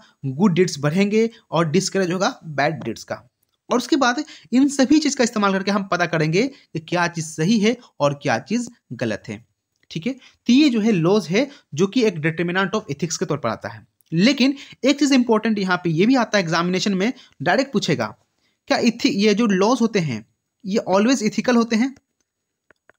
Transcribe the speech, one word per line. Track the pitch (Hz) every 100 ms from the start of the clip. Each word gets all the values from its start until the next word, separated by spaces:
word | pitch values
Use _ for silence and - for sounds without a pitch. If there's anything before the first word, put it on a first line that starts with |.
| _ _ 139
गुड | 131 202
डीड्स | 165 185 143
बढ़ेंगे | 147 170 202 214 226 - -
और | 151 170
डिस्करेज | 160 185 190 185
होगा | 180 202 - 160
बैड | 139 143 151
डीड्स | 110 107
का। | - 104 - _ _ _ -
और | 226
उसके | 247 311
बाद | 254 254 294 - -
इन | 247 277
सभी | 277 262 311
चीज़ | 311 -
का |
इस्तेमाल | 233 214 202
करके | 190 190
हम | 202 196
पता | 180 175
करेंगे | 170 156 165 269
कि | - _ 165
क्या | - 170 170
चीज़ | 170 160
सही | - 160 233
है | 202 240 - -
और | 143 143
क्या | 143 113
चीज़ | - 226 233 - -
गलत | 117 120 104 -
है। | 101 _ _ _ _ -
ठीक | 165 220
है, |
तो | 262 - _ -
ये | 247 302
जो | 233
है | 208
लॉज | 196 160 208 156
है | 190 277 - _
जो | 143 196
कि | 254 220
एक | 170
determinant | 156 165 175 180 196
of | 214 -
ethics | 139 170 -
के | 190
तौर | 139
पर | 120
आता | 110 104
है। | 110 107 _ -
लेकिन | 160 214 285 254 285 - -
एक | 262 285
चीज़ | 285
इंपॉर्टेंट | 269 240 214 226 214
यहाँ | 185 180
पे | 170
ये | 160 214
भी | 269
आता | 226 208
है |
एग्जामिनेशन | 165 165 175 185 208
में | 190 208 - - -
डायरेक्ट | 139 202 277
पूछेगा, | 208 - 131 107 - _ _ _ _ -
क्या | 277
इथि-, | 240 - 285 196
ये | 214
जो | 202 233
लॉज | 185 196 254
होते | 226 202
हैं | 156 110 - _ _ _ 196
ये | 202 -
always | 190 214 269
ethical | 214 - 220 240
होते | 226 220
हैं? | 262 262 _ _ _ _ _ _ _ _ _